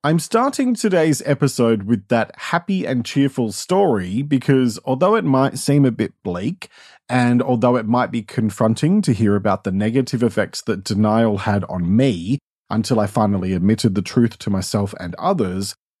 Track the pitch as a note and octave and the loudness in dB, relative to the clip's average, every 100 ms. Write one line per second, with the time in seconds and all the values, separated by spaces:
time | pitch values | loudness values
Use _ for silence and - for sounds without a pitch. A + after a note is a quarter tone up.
0 | C#3+ E3 - A3+ C4+ C#4 B3+ A#3 G#3+ F#3 | 0 0 0 0 0 0 -2 0 2 2
1 | D#3+ C#3 - C#3 C#3 - A#2 A2 G2 A2+ | 2 2 0 0 0 2 2 2 0 -2
2 | - A#2 A2 - - E3+ F3 F#3+ - B2+ | 0 -2 -2 -6 -4 -4 -2 -4 -2 -4
3 | A2 C#3+ C#3 - A2+ - - F#3 F#3+ G#2+ | -2 0 0 0 -4 -6 -2 2 2 0
4 | F2+ G#2 D3 C3+ - C3+ B2 A2 - C3 | -2 -4 -2 0 2 2 2 -2 -4 0
5 | F3+ A3 E3 C3 C3+ - - D3 C3+ A2 | 2 2 2 2 2 0 0 4 4 2
6 | G#2 - F#2 F2 A2 F#3+ - - - - | -4 -4 -8 -6 -6 -8 -14 -20 -20 -20
7 | - B2+ B2 A#2+ B2+ B2 B2 B2 A2 B2 | -4 0 2 2 2 2 2 2 0 0
8 | G2+ A#2 G#2 - A2 - A2 A2+ D3+ G#3 | 0 -4 -6 -4 -4 0 0 2 2 2
9 | F3 G2+ G#2+ G2+ G2+ F#2+ G2+ F#2+ G#2+ B2+ | 2 2 2 2 0 -2 -2 -2 0 0
10 | B2+ A#2 A#2 G#2+ G2 - - G2 F#2+ G2+ | -2 0 0 0 -4 -4 -6 -6 -2 0
11 | G#2+ A2+ A2+ G2+ G#2+ G2+ E2+ F2+ F2 G#2+ | 2 4 2 0 0 -2 -2 -4 0 2
12 | C3+ F2+ F2+ C#3+ - _ _ G#2+ A2 A2 | 2 0 -4 -6 -6 _ _ -4 0 0
13 | G#2 A#2+ G#2+ G2+ F2+ F#2 F#2+ A2 A2+ G2 | 0 0 0 0 -2 0 2 2 0 0
14 | F#2 B2+ A#2 - - F#2+ F#2+ G2+ G2+ - | -2 0 0 0 -4 -4 -2 -4 -4 -6
15 | F2+ E2+ F3 F#3+ G2 F#2 G2 - _ _ | -12 -4 -2 0 -2 -4 -8 -10 _ _